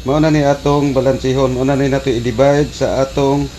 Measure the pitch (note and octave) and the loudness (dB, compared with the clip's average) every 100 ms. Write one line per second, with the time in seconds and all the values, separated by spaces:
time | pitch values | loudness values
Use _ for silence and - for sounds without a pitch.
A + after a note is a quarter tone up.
0 | B2+ D3 D#3 D3+ C#3 C#3 D3 C#3+ C#3+ C3 | 0 2 2 2 2 2 2 0 2 0
1 | B2+ C3 C3 C3 C3 B2+ C3 C#3 C#3 C3+ | 0 0 0 0 0 0 0 0 0 -2
2 | C3+ A#2 A#2+ A2 C#3 C#3+ D3 - C3 G2+ | -2 -2 -2 0 2 2 0 -2 -2 -2
3 | C3+ C#3+ C#3 C#3+ C#3 | -2 -2 0 0 -4